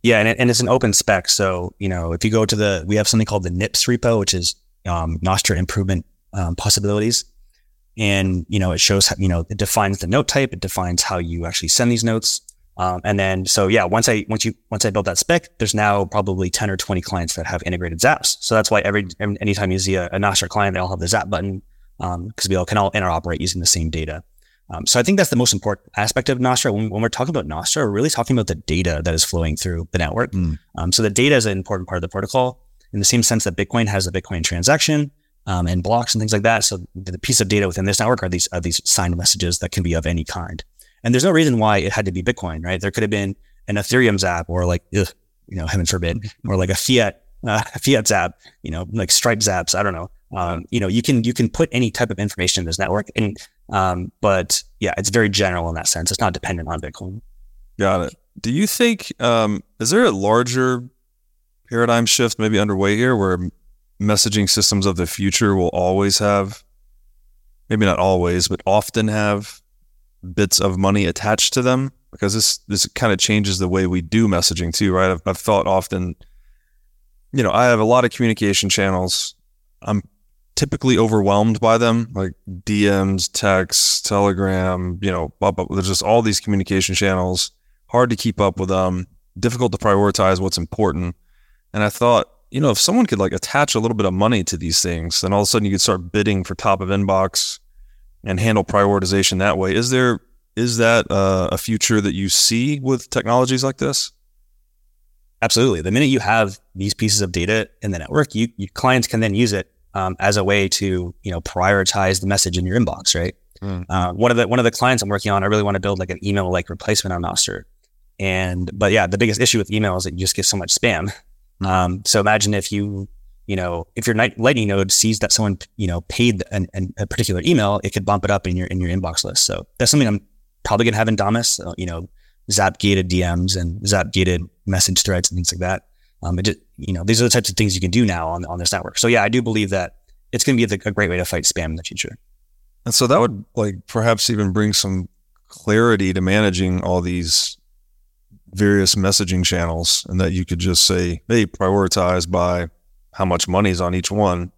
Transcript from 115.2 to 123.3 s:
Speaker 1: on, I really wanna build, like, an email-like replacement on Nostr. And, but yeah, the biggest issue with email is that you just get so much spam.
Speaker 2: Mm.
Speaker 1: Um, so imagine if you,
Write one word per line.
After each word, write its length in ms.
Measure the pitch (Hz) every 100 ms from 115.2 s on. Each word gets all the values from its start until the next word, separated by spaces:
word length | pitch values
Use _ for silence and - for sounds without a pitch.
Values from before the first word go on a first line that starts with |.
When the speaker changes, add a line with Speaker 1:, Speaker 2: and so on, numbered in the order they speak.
| 107
Speaker 1:
on, 100 | 98
I 40 | 98
really 160 | 107
wanna 180 | 101 98
build, 180 | 101 95
like, 120 | 90
an 140 | 90
email-like 460 | 101 101 92 90 -
replacement 420 | 87 - 107 95
on 100 | 87
Nostr. 400 | 87 90 - 50 - _ _ _ _ -
And, 500 | 95 92 92 90 90
but 180 | 104 104
yeah, 160 | 107 87
the 100 | 98
biggest 220 | 117 110
issue 180 | 123 113
with 140 | 98
email 240 | 107 104 90
is 80 |
that 80 | 90
you 60 | 87
just 160 | 92 -
get 100 | 92
so 100 | 101
much 160 | 87
spam. 400 | - 120 85 98 - _ _ _ _
Speaker 2:
Mm. 40 | 95
Speaker 1:
Um, 360 | 92 90 92
so 140 | - 107
imagine 360 | 101 107 101
if 180 | 101 -
you, 360 | 101 101 98 98 - -